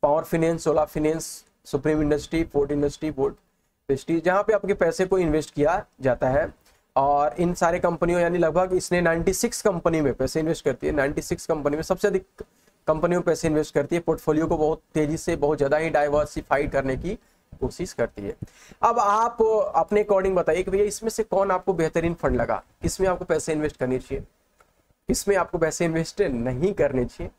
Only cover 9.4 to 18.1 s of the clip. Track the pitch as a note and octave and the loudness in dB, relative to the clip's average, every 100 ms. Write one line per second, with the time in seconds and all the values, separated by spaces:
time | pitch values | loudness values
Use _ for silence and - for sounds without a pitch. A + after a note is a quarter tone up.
9.4 | A#3 - G#3+ F3 E3+ D#3+ C#3+ - C3 D#3 | -2 0 0 2 0 2 0 0 -2 0
10.4 | D#3 D#3+ C#3+ B2 C#3+ D#3 C#3 D#3+ - E3+ | -2 0 -2 -2 -2 0 0 -2 -6 -8
11.4 | - D#3+ C#3 D3 D#3+ F#3 G#3 F#3+ - - | -4 -2 0 -2 -2 0 0 0 -6 -20
12.4 | - _ _ _ - D#3 E3+ F3 E3+ D#3 | -20 _ _ _ -2 0 2 2 0 0
13.4 | E3 D3+ D3 D#3 C#3+ E3+ E3+ D#3+ - D#3 | 2 0 0 -2 0 -2 -2 -2 0 0
14.4 | E3 D#3+ D3+ D3+ _ D#3+ D3+ D#3 - D#3+ | 2 0 0 -2 _ -2 -2 -2 -4 0
15.4 | C#3+ D3+ C#3 D3+ D#3+ D3 D3 D3 D3 - | 0 0 2 2 2 2 2 2 0 -6
16.4 | - C#3+ D3 C#3 C3+ C3 E3+ A3 _ _ | -2 0 0 -2 -2 -4 -6 -8 _ _
17.4 | _ - B2 - F3 - A#2 | _ -8 -8 -6 -10 -4 -4